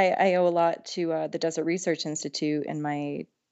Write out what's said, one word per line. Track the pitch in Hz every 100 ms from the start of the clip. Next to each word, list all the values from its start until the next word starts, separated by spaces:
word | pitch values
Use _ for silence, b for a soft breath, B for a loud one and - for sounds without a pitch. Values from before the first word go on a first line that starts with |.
| 185
I, | - 190
I |
owe | 180 175
a |
lot | 170 170 - -
to, | - 165
uh, | 160 156
the | 165
Desert | 165 165
Research | 156 180 180 156
Institute | - - 143 - 151 151 -
and | 151
my, | 147 147 143 143 - _ _